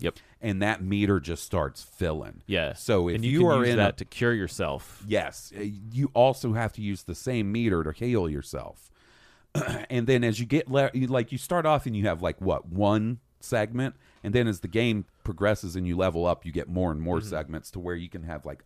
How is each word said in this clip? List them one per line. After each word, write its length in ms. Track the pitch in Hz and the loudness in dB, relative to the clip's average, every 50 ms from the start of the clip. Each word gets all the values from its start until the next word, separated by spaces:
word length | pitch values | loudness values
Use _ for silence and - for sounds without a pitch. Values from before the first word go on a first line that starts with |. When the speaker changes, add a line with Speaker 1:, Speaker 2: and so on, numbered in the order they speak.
Speaker 1:
Yep. 160 | - 85 - - - - - _ | -4 -4 -4 -4 -18 -20 -20 _
Speaker 2:
And 220 | - 107 101 95 101 | -4 -2 0 0 2
that 200 | 104 110 92 92 | 0 0 -2 -2
meter 360 | 95 101 101 104 98 101 92 | 0 2 2 4 4 4 2
just 220 | 71 82 85 - - | 2 -2 -6 -8 -6
starts 380 | - - 90 76 67 - - - | -4 -2 0 0 -2 -4 -10 -20
filling. 600 | - - - 95 82 78 78 55 50 50 50 - | -20 -6 -4 -2 -2 -2 -4 -6 -10 -14 -16 -8
Speaker 1:
Yeah. 280 | - 98 87 80 71 - | -4 -2 0 0 -2 -4
Speaker 2:
So 340 | - - - 113 95 85 87 | -6 0 2 2 2 4 2
if 80 | 85 | 0
Speaker 1:
And 80 | 110 110 | 0 0
you 60 | 123 135 | 0 4
Speaker 2:
you 80 | 160 | 4
Speaker 1:
can 60 | 180 170 | 6 6
Speaker 2:
are 80 | 151 131 | 6 4
Speaker 1:
use 80 | 123 123 | 4 4
Speaker 2:
in 60 | 120 113 | 4 4
Speaker 1:
that 160 | 101 101 - | 4 2 2
Speaker 2:
a 20 | - | -2
Speaker 1:
to 60 | 98 | -10
cure 300 | - - - 123 120 120 | -12 -6 0 0 2 2
yourself. 720 | 110 95 85 - - 95 76 69 - - - - - 101 | 2 -2 -4 -2 -4 -2 -2 -2 -4 -8 -14 -18 -16 -6
Speaker 2:
Yes. 460 | 104 110 101 82 69 - - - - 98 | -2 0 0 0 -2 -8 -12 -18 -16 -12
Uh, 60 | 101 104 107 104 98 101 113 113 | -8 -8 -8 -8 -8 -12 -8 -2
you 180 | 127 143 139 - | 0 0 2 6
also 380 | 120 123 135 127 - - 120 107 | 6 6 6 6 2 -2 0 0
have 200 | 113 117 104 - | 0 0 -2 -4
to 80 | - 107 | -4 -4
use 220 | 101 98 90 - | -4 -4 -4 -6
the 100 | - 85 | -10 -10
same 340 | - - 127 127 120 107 98 | -6 -4 -2 0 0 0 0
meter 320 | 104 117 117 110 95 85 78 | 0 2 2 4 4 2 2
to 80 | 78 78 | -2 -4
heal 360 | - 117 123 123 110 87 80 | -4 -2 0 2 2 2 0
yourself. 600 | 73 71 69 - - 65 53 50 - - - - _ _ _ _ _ _ _ - _ _ _ _ _ | -2 -4 -8 -8 -10 -10 -10 -12 -16 -18 -20 -20 _ _ _ _ _ _ _ -20 _ _ _ _ _
<clears throat> 360 | 147 156 - - 113 - - | -6 -4 -4 -6 -6 -6 -4
And 160 | 131 123 113 | -2 0 2
then 160 | 120 131 123 120 | 4 4 4 4
as 140 | 117 107 107 | 2 0 0
you 80 | 120 | -2
get, 220 | 113 135 156 - - | 0 0 0 0 2
le-, 200 | 127 139 139 135 - | 2 2 2 2 2
you, 140 | 127 131 120 | 0 0 2
like, 240 | 131 127 123 - - | 0 0 0 -2 -6
you 60 | 123 | -8
start 260 | - - 180 175 156 | -4 -2 -2 0 2
off 200 | 156 151 139 - | 2 2 2 0
and 100 | 131 110 | -2 -2
you 80 | 104 101 | 0 0
have, 140 | 104 85 82 87 | 0 0 0 -2
like, 180 | 85 78 - | -2 -2 0
what, 260 | 95 95 82 - - | 0 0 0 0 -2
one 520 | 85 85 92 104 101 104 107 107 113 120 117 _ _ _ _ | -6 -2 0 2 4 4 2 2 0 -4 -6 _ _ _ _
segment? 540 | - - 127 113 107 107 117 123 131 135 - _ _ _ _ _ - | -8 -2 0 0 0 0 -2 -4 -4 -4 -6 _ _ _ _ _ -6
And 100 | 101 104 | 2 4
then 120 | 123 120 113 | 4 4 4
as 120 | 101 87 | 0 -2
the 80 | - 92 | -4 -2
game 360 | 82 110 117 120 110 104 92 - _ _ _ | 0 2 2 2 2 0 -2 -6 _ _ _
progresses 520 | - 92 80 98 104 107 - - 90 82 | -8 -4 2 2 2 2 2 -2 -6 -4
and 100 | 95 90 | -2 -2
you 100 | 90 85 | 0 0
level 300 | 87 92 92 80 85 85 | 2 2 2 2 2 2
up, 180 | 87 85 - - | 2 0 0 -2
you 60 | 85 73 | -6 -6
get 160 | 85 - - | -6 -6 -2
more 220 | 87 90 92 87 78 | -2 0 0 0 0
and 80 | 76 | -2
more 180 | 80 85 87 82 | -2 0 0 -2
Speaker 1:
Mm-hmm. 100 | 110 107 | -2 -2
Speaker 2:
segments 420 | 95 78 78 69 78 80 - - - | -6 -6 -6 -6 -8 -10 -10 -10 -12
to 80 | 95 | -10
where 140 | 87 87 87 | -6 -6 -6
you 120 | 85 87 82 | -6 -6 -10
can 160 | - 87 80 | -12 -12 -10
have, 200 | 82 82 71 - | -10 -10 -10 -10
like, 180 | 76 71 69 - | -12 -14 -14 -6